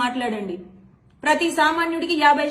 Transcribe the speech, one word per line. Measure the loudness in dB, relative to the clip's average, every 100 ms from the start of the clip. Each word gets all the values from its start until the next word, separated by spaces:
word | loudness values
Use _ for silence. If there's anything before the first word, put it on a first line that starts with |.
మాట్లాడండి. | -2 -4 -6 -6 -8 -10 -12 -20 -20 _ _ _
ప్రతి | 0 2 0 2
సామాన్యుడికి | 2 2 -2 -2 -2 2
యాభై | 4 4 0